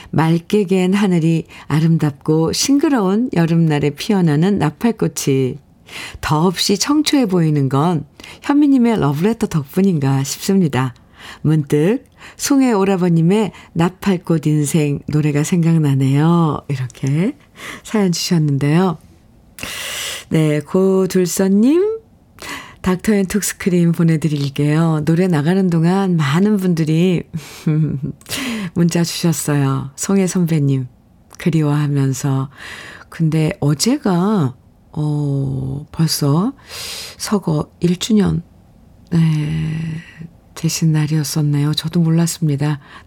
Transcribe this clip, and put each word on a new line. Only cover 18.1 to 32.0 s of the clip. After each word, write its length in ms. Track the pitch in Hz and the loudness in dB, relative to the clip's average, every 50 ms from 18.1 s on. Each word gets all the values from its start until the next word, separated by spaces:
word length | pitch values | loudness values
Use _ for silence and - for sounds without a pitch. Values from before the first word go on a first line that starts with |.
주셨는데요. 880 | 170 - - - 185 165 156 147 139 135 143 143 151 175 190 185 160 - - - - _ _ _ _ _ _ _ _ - - - - - - - - - - - - - - - | 0 -2 -2 0 0 2 2 2 0 0 0 2 2 2 2 0 -2 -6 -10 -20 -20 _ _ _ _ _ _ _ _ -14 -12 -12 -10 -10 -10 -10 -10 -10 -10 -10 -10 -12 -6 -2
네, 300 | 170 160 156 151 147 151 | 0 0 2 2 0 -2
고들선님, 1400 | 147 - - 185 190 190 190 190 190 185 - 185 180 175 - - 190 190 196 202 220 262 311 349 392 427 440 440 - _ _ _ _ _ _ - - - - - - - - - | -2 -2 0 2 2 2 2 2 0 0 0 0 0 0 0 0 0 2 2 4 4 4 4 2 2 0 -2 -6 -10 _ _ _ _ _ _ -20 -16 -16 -14 -14 -16 -18 -14 -6
닥터앤톡스크림 1120 | - 185 185 180 - 220 214 202 196 180 - 208 - - - - - 196 175 175 170 170 | -2 -2 -2 0 0 0 2 2 2 0 -2 -2 -2 -4 -6 -4 -2 0 2 2 4 2
보내드릴게요. 1120 | 165 - 170 165 160 151 151 156 151 143 143 139 143 - 147 147 151 160 165 165 160 151 147 | 2 2 2 2 2 2 0 -2 -2 -2 -4 -4 -2 -2 0 2 2 2 2 2 0 0 0
노래 220 | 156 165 165 185 | 0 2 2 2
나가는 420 | 185 170 160 143 160 185 196 190 180 | 2 0 0 0 0 2 2 2 2
동안 480 | 170 165 160 170 185 196 196 185 175 | 2 2 2 2 2 2 2 2 0
많은 400 | 160 151 135 143 170 202 214 214 | 0 0 0 2 2 2 2 2
분들이 680 | 196 185 185 175 160 160 151 160 160 175 185 175 156 - - - 160 - - - - - | 0 0 0 0 0 0 0 2 2 2 2 0 0 -4 -6 -12 -14 -14 -16 -16 -6 -2
<laughs> 1080 | 160 151 156 156 143 - 131 143 139 139 - - - - 277 269 247 226 220 196 170 - | -2 0 0 0 -2 -2 -6 -8 -8 -10 -12 -14 -12 -10 -8 -8 -8 -6 -6 -8 -4 -2
문자 280 | - 170 170 - 175 170 | 0 0 0 2 0 -2
주셨어요. 840 | 165 - - - 170 151 - - - 147 143 139 135 135 131 127 135 - | -2 -4 -2 -2 -2 -2 -2 -2 -2 0 0 0 0 -2 -4 -6 -8 -10
송혜 300 | - - - 196 196 185 | -8 -4 -2 0 0 0
선배님, 600 | 175 - 185 175 160 165 156 143 139 135 135 127 - - _ _ _ _ _ _ _ - - | 0 0 0 0 0 0 0 2 0 0 -2 -4 -6 -12 _ _ _ _ _ _ _ -12 -6
그리워하면서. 1120 | - 175 160 160 151 147 147 151 147 143 143 139 | -2 0 0 0 2 0 0 0 0 0 0 0